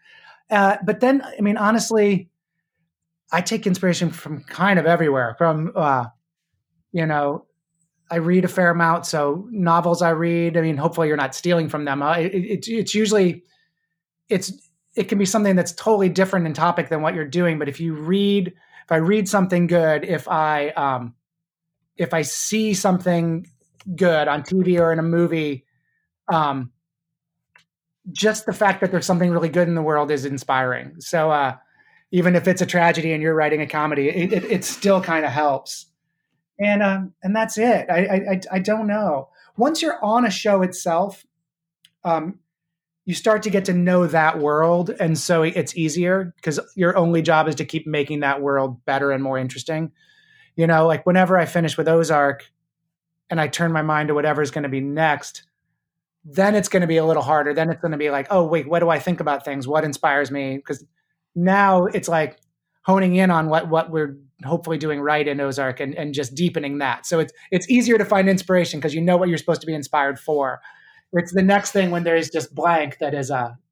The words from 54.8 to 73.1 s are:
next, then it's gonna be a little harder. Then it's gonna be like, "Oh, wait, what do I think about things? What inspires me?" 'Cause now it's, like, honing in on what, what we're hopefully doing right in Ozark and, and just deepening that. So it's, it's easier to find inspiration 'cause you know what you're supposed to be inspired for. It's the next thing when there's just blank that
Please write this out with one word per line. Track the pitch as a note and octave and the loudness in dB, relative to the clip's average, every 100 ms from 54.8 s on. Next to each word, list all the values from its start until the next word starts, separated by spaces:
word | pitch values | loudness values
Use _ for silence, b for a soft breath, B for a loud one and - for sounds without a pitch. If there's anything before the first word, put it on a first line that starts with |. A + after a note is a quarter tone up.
next, | C#3 C#3+ D#3+ C#3+ - - - _ _ _ _ _ _ _ | -4 0 0 0 -6 -20 -20 _ _ _ _ _ _ _
then | D#3+ C#3+ G3 | -6 0 2
it's | G#3+ F#3+ | 2 2
gonna | F#3+ F3 | 0 2
be | D#3+ | 2
a | D#3+ | 2
little | D#3+ | 2
harder. | C3 D3+ D3 | 2 2 2
Then | C#3+ E3 | 0 -2
it's | D#3+ | -2
gonna | E3+ D3+ | -4 -2
be | D3 | -2
like, | C#3+ C#3 | -2 0
"Oh, | G3 E3 | 0 2
wait, | E3 C#3 | 0 0
what | E3 | 0
do | E3+ | 2
I | D#3 | 2
think | F3+ F3 | 0 -2
about | D3+ C#3 D3+ | -2 -4 -4
things? | C#3 B2+ | -8 -2
What | D#3 | -2
inspires | D#3 C3 D#3+ C#3+ C#3 | -2 -2 0 0 -2
me?" | C#3 C3+ C3+ | -4 -6 -8
'Cause | - C#3+ - _ _ _ _ | -8 -12 -12 _ _ _ _
now | - F3+ G3 G3 F#3 F3+ | -2 2 4 4 4 2
it's, | G3+ - | -2 -2
like, | E3 D#3 - _ _ _ _ | -2 -2 -6 _ _ _ _
honing | - F#3+ F#3 F3+ | 0 2 4 2
in | F#3+ | 4
on | E3 D#3 | 2 2
what, | D#3 E3 | 0 2
what | D#3+ E3 | 0 0
we're | D#3+ D3+ C#3 _ _ | -2 -4 -6 _ _
hopefully | C3 E3+ E3 D#3+ | -6 -4 -4 -4
doing | D#3 D3 | -4 -2
right | C#3+ D3+ D3 | 0 0 0
in | C#3+ | -2
Ozark | C#3 C3 C3+ B2+ | -2 -2 -4 -4
and, | C#3+ | -6
and | E3 D3+ | -6 -6
just | C#3 C3 | -4 -6
deepening | C3+ F3 D#3+ C#3+ C#3+ | -2 -2 -2 -6 -4
that. | C#3 A#2+ - | -4 -4 -2
So | E3+ | -2
it's, | D#3 B B | -2 B B
it's | F#3 - | -4 0
easier | B3 A3+ A3+ | 2 4 2
to | |
find | G3+ G3+ F#3+ | 2 2 4
inspiration | F#3+ - F#3 E3+ D#3 | 2 2 0 0 -2
'cause | D3+ | -4
you | D3+ | -2
know | E3+ F3+ | 2 2
what | F3+ | 2
you're | D#3+ | 0
supposed | - D#3+ | -2 -4
to | D#3 | -4
be | |
inspired | D#3 C#3 D3+ C#3 C3+ | -8 -4 -2 -2 -2
for. | - D3+ C3+ B2+ B B B B _ | -4 -2 -2 -6 B B B B _
It's | F3 F3 | -4 -2
the | F#3 | 2
next | F#3+ G3+ G3+ | 4 2 2
thing | G3 F#3 | 0 0
when | F3 | 0
there's | E3+ E3 D#3 | 0 0 0
just | D#3+ C3+ | -4 -6
blank | C#3 D#3+ E3+ D3 - | -2 2 2 0 -4
that | D3+ | -4